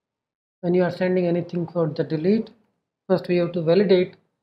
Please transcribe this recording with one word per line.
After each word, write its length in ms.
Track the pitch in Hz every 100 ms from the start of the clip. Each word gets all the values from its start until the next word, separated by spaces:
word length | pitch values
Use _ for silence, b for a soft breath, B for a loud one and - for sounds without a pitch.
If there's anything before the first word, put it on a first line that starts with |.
| _ _ _ _ _ _
when 140 | 175
you 80 | 180
are 80 | 175
sending 360 | 175 185 185 175
anything 400 | 170 170 175 165
for 220 | 175 160
the 160 | 156
delete, 460 | 143 156 175 226 220 _ _ _ _ _ -
first 180 | 180 185
we 100 | 175
have 160 | 170
to 100 | 175
validate 540 | 160 180 196 185 180 - _ _